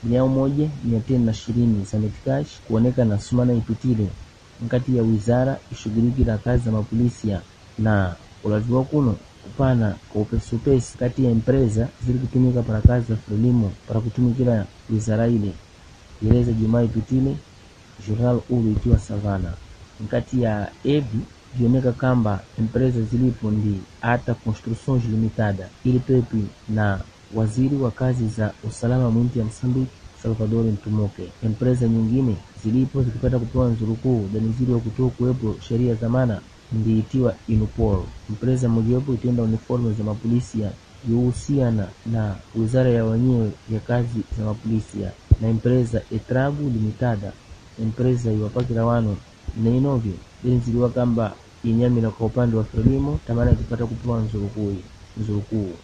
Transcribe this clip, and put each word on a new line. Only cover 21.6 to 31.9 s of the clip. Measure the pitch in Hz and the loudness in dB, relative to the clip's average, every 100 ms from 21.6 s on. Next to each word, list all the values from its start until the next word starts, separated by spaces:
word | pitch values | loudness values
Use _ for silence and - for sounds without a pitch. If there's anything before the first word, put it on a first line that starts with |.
| 117 127 127 | 2 4 2
kamba | 123 131 127 110 98 - - | 0 0 2 2 -2 -6 -4
empresa | 113 120 131 123 | -2 0 0 0
zilipo | 110 120 127 120 110 | -2 2 0 0 -2
ndi | 107 104 98 90 - | 0 0 -2 -6 -6
Ata | 117 120 - | -2 0 0
Construções | 117 113 110 - 113 - 131 117 | -4 -4 -6 -6 -6 -2 -2 0
Limitada, | 110 110 - 107 95 92 - | -2 -2 0 -2 -2 -8 -6
ili | 127 127 | 0 0
pepi | 127 131 120 113 101 - - | 2 0 2 -2 -4 -8 -6
na | 107 104 95 - - - | 0 0 0 -6 -16 -8
waziri | 110 110 110 131 139 | -2 -2 0 0 2
wa | 127 | -2
kazi | - 127 127 110 | 0 -2 0 -2
za | 110 107 - 107 | -2 -4 -4 -10
usalama | - 117 127 123 | -4 0 2 2
mwinti | 113 120 120 | 2 2 0
ya | |
Msambiki, | 110 - 127 123 127 - - - | -4 -4 -2 0 -2 -6 -20 -8
Salvador | 113 110 107 113 | -4 -2 0 0
Ntumoke. | 113 104 - 107 101 - 90 - | 0 -2 -2 -2 -2 -4 -14 -6
Empresa | 113 107 123 123 | -4 0 0 2
nyingine | 117 | 2